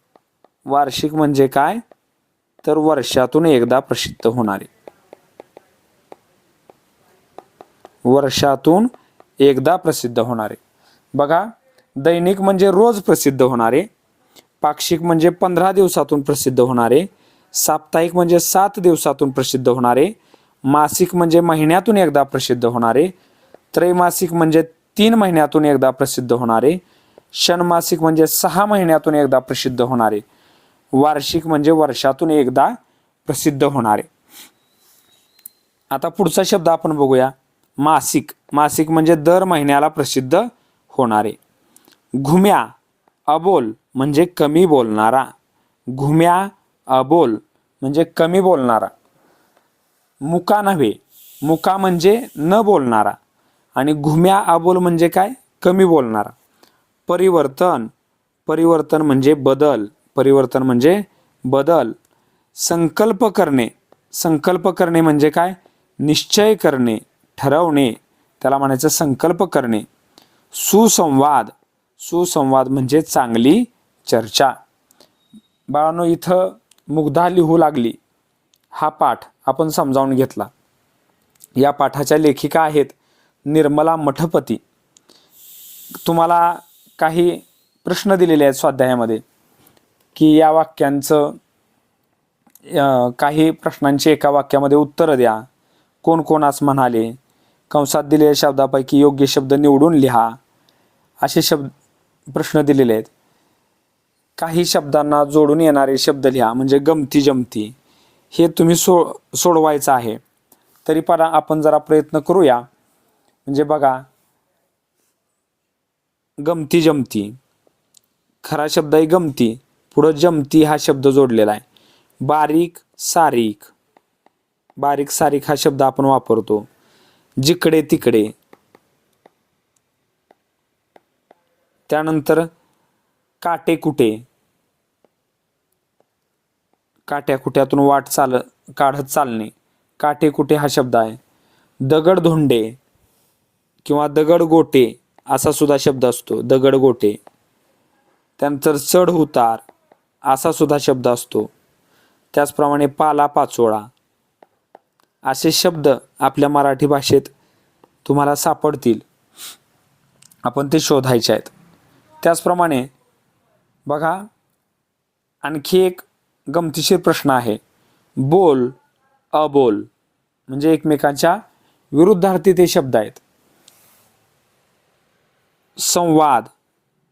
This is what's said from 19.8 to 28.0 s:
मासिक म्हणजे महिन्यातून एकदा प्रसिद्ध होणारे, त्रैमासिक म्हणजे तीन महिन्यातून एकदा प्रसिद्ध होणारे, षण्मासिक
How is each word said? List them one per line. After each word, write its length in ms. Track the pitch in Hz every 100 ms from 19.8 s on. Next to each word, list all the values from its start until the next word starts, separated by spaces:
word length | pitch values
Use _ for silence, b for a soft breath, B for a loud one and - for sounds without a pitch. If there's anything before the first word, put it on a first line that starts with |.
| 123 120 180 226 b b b b
मासिक 500 | 135 147 151 - 180
म्हणजे 260 | 180 170 165
महिन्यातून 560 | 170 160 156 175 190 208
एकदा 260 | 165 143
प्रसिद्ध 420 | 135 135 - 123
होणारे, 460 | 120 117 117 120 180 - b b b b _
त्रैमासिक 580 | - 175 180 175 - 175
म्हणजे 300 | 170 160 160 165 _ _ -
तीन 160 | 214
महिन्यातून 500 | 226 190 165 147 156
एकदा 260 | 151 135 131
प्रसिद्ध 420 | 127 131 - 123
होणारे, 460 | 120 120 113 131 180 b b b b b
षण्मासिक 720 | - - 175 175 170 165 165